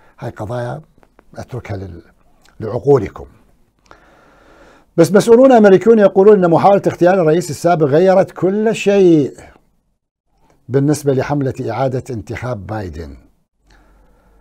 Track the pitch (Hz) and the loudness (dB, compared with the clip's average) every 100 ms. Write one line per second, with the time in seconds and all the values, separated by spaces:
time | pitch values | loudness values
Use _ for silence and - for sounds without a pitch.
0 | _ _ 123 113 107 123 120 143 - _ | _ _ -16 -14 -12 -10 -10 -14 -18 _
1 | _ _ _ - - 120 - 95 95 82 | _ _ _ -20 -16 -16 -14 -14 -14 -18
2 | - _ _ _ _ - 110 120 139 135 | -20 _ _ _ _ -16 -10 -6 0 0
3 | 95 - 69 _ _ _ _ _ _ - | 0 -12 -20 _ _ _ _ _ _ -20
4 | _ _ _ _ _ _ _ _ _ - | _ _ _ _ _ _ _ _ _ 0
5 | 160 196 233 233 269 240 202 185 220 226 | 2 2 4 6 6 6 6 4 4 4
6 | 196 190 202 202 175 151 185 202 175 - | 2 4 4 4 2 2 2 2 0 0
7 | 175 190 156 170 156 131 170 170 147 151 | 0 2 0 -2 -4 -4 -2 0 0 2
8 | 190 185 175 - 180 208 220 214 196 202 | 2 2 0 -4 -4 -2 -4 -4 -2 2
9 | 180 160 127 - - _ _ _ _ _ | 4 2 0 -8 -20 _ _ _ _ _
10 | _ _ _ _ _ _ - 135 143 147 | _ _ _ _ _ _ -6 -2 0 -2
11 | 139 131 127 147 131 120 117 110 135 127 | -2 -4 -4 -4 -6 -6 -8 -6 -6 -6
12 | - 117 107 110 120 107 92 110 95 78 | -10 -12 -12 -12 -10 -12 -12 -12 -12 -14
13 | 73 64 _ _ _ _ _ _ _ _ | -16 -20 _ _ _ _ _ _ _ _
14 | _ _ _ _ | _ _ _ _